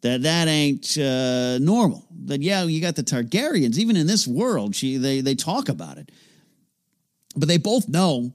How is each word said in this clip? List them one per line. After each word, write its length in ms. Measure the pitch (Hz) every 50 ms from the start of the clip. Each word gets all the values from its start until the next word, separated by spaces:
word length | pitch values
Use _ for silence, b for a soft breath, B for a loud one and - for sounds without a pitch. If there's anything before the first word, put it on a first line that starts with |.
that 220 | - 120 123 127 127
that 240 | 151 160 170 170 160
ain't, 500 | 156 151 147 143 139 - - - - 156
uh, 640 | 147 135 131 131 131 127 127 127 127 123 127 127
normal. 480 | 135 160 202 240 233 175 - - - _ - - 135
That, 160 | 127 143 139
yeah, 220 | 143 175 196 190 180
you 180 | 165 160 160
got 140 | 165 180 156
the 80 | - -
Targaryens. 720 | - - 127 120 117 120 196 254 302 320 196 143 120 113 147
Even 180 | 220 226 226
in 120 | 185 156 160
this 180 | 214 208 -
world, 500 | 131 120 135 226 254 226 147 101 104 98
she, 220 | - - 131 131 135
they, 240 | 127 135 135 135
they 140 | 131 135 135
talk 340 | 123 - - 180 254 277 -
about 280 | 135 80 82 78 69 -
it. 140 | 147 - b b b b b b b b b b b _ _ _ _ _ _ _ _ _ _ _ _ _ -
But 120 | 147 143 147
they 100 | 170 170
both 300 | - 202 214 247 - -
know 460 | - 165 190 180 147 123 120 123 131